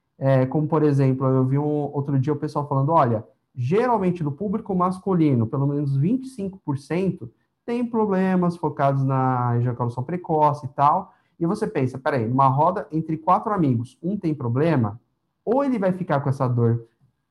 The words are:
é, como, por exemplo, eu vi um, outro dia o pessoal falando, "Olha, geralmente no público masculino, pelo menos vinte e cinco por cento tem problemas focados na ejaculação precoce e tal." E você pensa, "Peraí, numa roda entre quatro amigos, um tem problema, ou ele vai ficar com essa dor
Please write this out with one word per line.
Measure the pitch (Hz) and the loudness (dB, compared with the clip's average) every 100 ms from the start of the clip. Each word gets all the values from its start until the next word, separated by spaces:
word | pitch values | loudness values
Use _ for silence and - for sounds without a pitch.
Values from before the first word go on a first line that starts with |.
| _ - | _ -4
é, | 135 135 127 | 2 2 2
como, | 156 147 | 0 0
por | 160 | 2
exemplo, | 151 139 135 131 135 | 4 4 2 2 2
eu | 131 131 | 2 2
vi | 139 | 0
um, | 147 147 143 | 0 -2 -4
outro | 143 139 139 | -4 -2 0
dia | 127 | 0
o | 147 | -2
pessoal | 151 151 139 | -2 -4 -2
falando, | 135 139 | 0 2
"Olha, | 165 117 110 - _ _ | 4 2 0 -4 _ _
geralmente | - 123 196 247 226 185 175 | -6 0 2 2 2 0 0
no | 147 | -2
público | 135 202 214 - | -4 -4 -4 -2
masculino, | 190 185 185 - 185 156 123 110 | 0 0 0 0 2 4 4 2
pelo | 135 139 | 0 0
menos | 143 143 139 | 0 0 0
vinte | 160 262 - | 2 0 -4
e | |
cinco | - 190 190 | -8 -10 -8
por | - 139 | -6 -6
cento | - 160 190 185 120 _ _ _ - | -4 -4 -2 -4 -8 _ _ _ -6
tem | 240 233 | -4 -2
problemas | 233 214 185 190 185 175 170 | -2 0 2 2 2 0 -2
focados | 151 - 139 139 | -4 0 0 2
na | 135 135 131 127 123 120 | 0 0 0 0 0 0
ejaculação | 123 120 120 117 | 0 -2 -4 -4
precoce | 131 175 175 156 151 139 131 | -6 -6 -2 2 2 0 -6
e | |
tal." | - 143 175 196 _ _ - | 0 2 2 -2 _ _ -4
E | 170 | -2
você | - - | -2 -4
pensa, | - 127 135 | -2 -2 -2
"Peraí, | 151 139 110 | -4 -2 0
numa | 131 135 | 2 4
roda | 135 160 202 - | 4 2 0 -4
entre | 156 156 160 | -6 -4 -4
quatro | - 190 220 | 2 2 2
amigos, | 202 151 117 113 _ | 0 0 0 -4 _
um | 165 208 | -6 -4
tem | 160 | -4
problema, | 147 123 123 165 143 107 107 _ _ _ _ | -4 -4 0 2 2 0 -4 _ _ _ _
ou | - 254 | -2 0
ele | 285 240 | 0 0
vai | 190 | 0
ficar | 180 175 143 | -2 -2 -2
com | 139 | 0
essa | 131 127 | -2 0
dor | 120 117 117 - _ _ _ _ | 2 2 0 -4 _ _ _ _